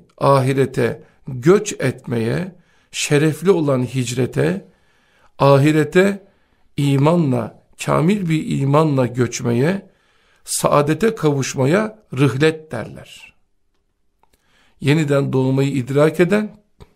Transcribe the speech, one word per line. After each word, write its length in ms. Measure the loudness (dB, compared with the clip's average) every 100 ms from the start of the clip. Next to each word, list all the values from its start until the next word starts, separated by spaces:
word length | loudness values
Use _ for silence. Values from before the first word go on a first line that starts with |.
| -16 -2
ahirete 840 | 2 2 2 0 0 0 -2 -4 -14 _ -14
göç 460 | -2 4 4 2 -4
etmeye, 760 | -4 -6 -6 -4 -2 -4 -6 -14 _ _ _
şerefli 600 | -8 -2 2 0 0 0
olan 320 | 0 0 -2
hicrete, 840 | -2 -4 -4 -4 -4 -2 -2 -4 -10 _ _ _ _ _ _ 0
ahirete 840 | 4 6 4 2 2 2 2 0 -10 _ _ _ _ -4
imanla, 840 | 0 2 2 2 0 -2 -6 -12 _ -10 -2
kamil 440 | 0 2 0 -2
bir 300 | -4 -2 -4
imanla 480 | 0 2 2 0 -2
göçmeye, 840 | -2 -4 -4 -4 0 0 -2 -8 _ _ _ _ _ -10
saadete 720 | -2 2 2 2 0 -2 0
kavuşmaya 840 | -2 -2 -4 -2 0 0 -2 -10 _
rihlet 580 | 0 0 2 0 0 -8
derler. 600 | -12 -12 -16 -20 -20 -20 _ _ _ _ _ _ _ _ _ _ _ _ _ _ -6
Yeniden 520 | 0 0 2 0 0
doğmayı 380 | 0 0 0 0
idrak 480 | -2 -2 2 2 2
eden 380 | 2 0 -2 -10 _ _ -20